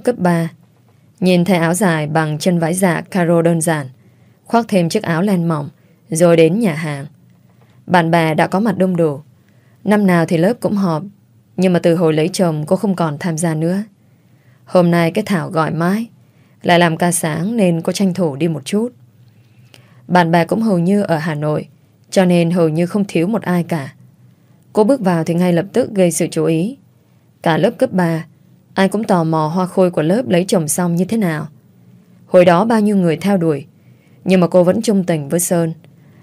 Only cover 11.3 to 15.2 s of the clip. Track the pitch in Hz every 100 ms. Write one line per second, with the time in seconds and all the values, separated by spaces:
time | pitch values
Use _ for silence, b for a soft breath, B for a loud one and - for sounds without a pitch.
11.3 | _ _ - 185 175 175 165 160 156 156
12.3 | - 180 151 151 185 208 175 165 147 185
13.3 | 156 170 156 165 190 220 _ b b b
14.3 | b b b - 185 170 170 165 190